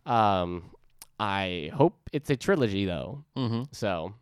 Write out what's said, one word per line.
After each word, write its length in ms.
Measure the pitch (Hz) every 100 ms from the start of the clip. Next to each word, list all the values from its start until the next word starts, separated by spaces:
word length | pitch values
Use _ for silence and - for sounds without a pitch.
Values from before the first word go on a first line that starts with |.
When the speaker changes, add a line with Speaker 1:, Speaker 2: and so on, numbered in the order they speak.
| -
Speaker 1:
Um, 640 | 117 104 95 87 87 85 - _ _ - -
I 520 | 104 98 95 90 76
hope 240 | - 170 - -
it's 160 | 147 -
a 60 | 135
trilogy, 500 | - 185 117 98 95
though. 380 | 85 64 143 - 135
Speaker 2:
Mm-hmm. 280 | 120 117 135
Speaker 1:
So. 420 | - 104 87 85 107